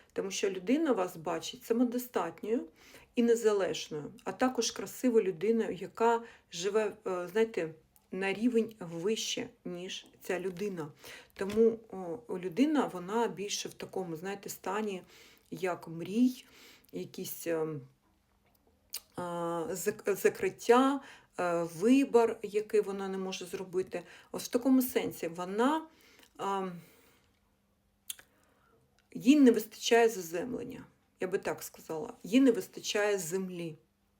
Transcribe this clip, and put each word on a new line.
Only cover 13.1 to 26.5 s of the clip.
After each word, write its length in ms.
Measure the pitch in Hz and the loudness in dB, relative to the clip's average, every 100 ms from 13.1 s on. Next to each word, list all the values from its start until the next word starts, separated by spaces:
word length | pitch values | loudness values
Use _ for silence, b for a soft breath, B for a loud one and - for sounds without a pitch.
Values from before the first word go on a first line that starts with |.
| 226 220 | -2 -2
більше 400 | 170 202 - 170 | -4 -6 -6 -8
в 60 | |
такому, 420 | - - 196 175 160 | -12 -8 -6 -6 -6
знаєте, 320 | 190 196 185 | -8 -10 -10
стані, 540 | - 185 202 214 185 - B B B _ | -10 -6 -4 -4 -6 -10 B B B _
як 380 | 160 180 170 170 | -6 -4 -4 -8
мрій, 560 | 165 - 220 254 - B B B B _ | -10 -4 2 2 2 B B B B _
якісь, 540 | 180 185 - 185 - 170 | -12 -10 -10 -12 -8 -4
ем, 340 | 160 160 147 - _ _ _ _ _ _ _ _ _ _ - - - | -2 -2 -6 -12 _ _ _ _ _ _ _ _ _ _ -16 -12 -10
а, 500 | 175 170 170 170 160 | -6 -4 -4 -4 -4
зак-, 460 | 180 214 214 - 190 | -4 -4 -2 -2 2
закриття, 840 | 202 208 190 - - 247 269 277 B B B - | 2 2 -4 -2 6 6 6 2 B B B -4
е, 220 | 175 170 | 0 0
вибір, 720 | 165 160 220 269 269 233 226 - | -2 0 6 6 6 4 4 0
який 380 | 202 208 208 214 | -4 -4 0 0
вона 280 | 196 196 196 | 0 -4 -6
не 100 | 190 | -6
може 280 | 190 185 180 | -6 -8 -8
зробити. 560 | 196 180 180 185 175 B B B | -10 -4 -4 -4 -8 B B B
От 100 | 180 | -12
в 60 | - | -4
такому 340 | 247 269 262 | 0 4 4
сенсі 460 | 254 - - - 165 | 4 0 -2 -4 -6
вона, 580 | 170 180 202 254 320 320 B B B B - | -6 -4 0 2 2 -4 B B B B -8
ем, 340 | 294 | -4